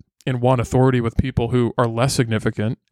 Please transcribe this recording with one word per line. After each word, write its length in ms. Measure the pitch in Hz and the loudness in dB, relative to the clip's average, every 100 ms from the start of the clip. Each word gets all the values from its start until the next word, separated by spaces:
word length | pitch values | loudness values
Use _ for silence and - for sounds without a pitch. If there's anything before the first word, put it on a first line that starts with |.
| _ _ | _ _
and 160 | - 127 | -6 -2
want 200 | 123 127 | 0 0
authority 400 | 113 131 131 127 | 0 2 4 2
with 160 | 117 - | 0 -2
people 320 | 131 123 117 | -2 -2 -2
who 260 | 123 117 - | 0 0 0
are 120 | 120 | -2
less 260 | 113 139 | 0 0
significant 640 | - 117 110 - - 107 - _ | 0 0 -2 -2 -2 -4 -6 _